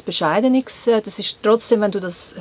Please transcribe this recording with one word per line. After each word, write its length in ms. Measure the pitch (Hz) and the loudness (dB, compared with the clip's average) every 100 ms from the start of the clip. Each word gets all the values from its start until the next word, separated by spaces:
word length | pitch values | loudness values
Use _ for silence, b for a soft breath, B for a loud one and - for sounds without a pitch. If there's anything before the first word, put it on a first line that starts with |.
bescheidenes, 800 | - 170 160 180 254 262 254 - - | -4 -2 0 2 2 2 0 -2 2
äh, 140 | 220 | 2
das 180 | 208 - | 0 -6
ist 200 | 196 - | -6 -2
trotzdem, 380 | 208 226 - 220 | 2 2 4 2
wenn 120 | 208 | 2
du 60 | 196 | -2
das 380 | 185 180 - - | -4 -4 -4 -6